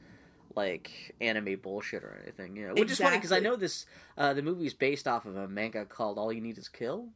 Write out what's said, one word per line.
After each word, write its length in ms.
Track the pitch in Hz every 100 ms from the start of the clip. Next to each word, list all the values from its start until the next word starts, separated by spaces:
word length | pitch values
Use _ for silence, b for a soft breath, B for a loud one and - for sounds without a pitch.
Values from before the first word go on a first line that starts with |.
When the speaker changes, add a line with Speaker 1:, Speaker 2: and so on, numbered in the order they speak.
| B B B B -
Speaker 1:
like, 600 | - 98 82 - - - -
anime 360 | 113 110 101 95
bullshit 440 | 95 101 - 101
or 160 | 52 -
anything, 340 | - - 90 101
you 120 | 101
know. 60 |
Which 160 | 127 220
is 60 | 175
funny, 200 | 277 226
'cause 140 | 175
I 60 | 185
Speaker 2:
Exactly. 120 | 202
Speaker 1:
know 60 | 247
this, 300 | 175 - B B B -
uh, 160 | 143
the 80 | 139
movie's 320 | 151 180 147
based 340 | - 135 143 139
off 160 | 117 107
of 80 | 95
a 120 | 98
manga 360 | 101 110 107 101
called 320 | - 107 101
All 120 | 110
You 80 | 113
Need 160 | 113 107
Is 100 | -
Kill. 400 | - 120 190 240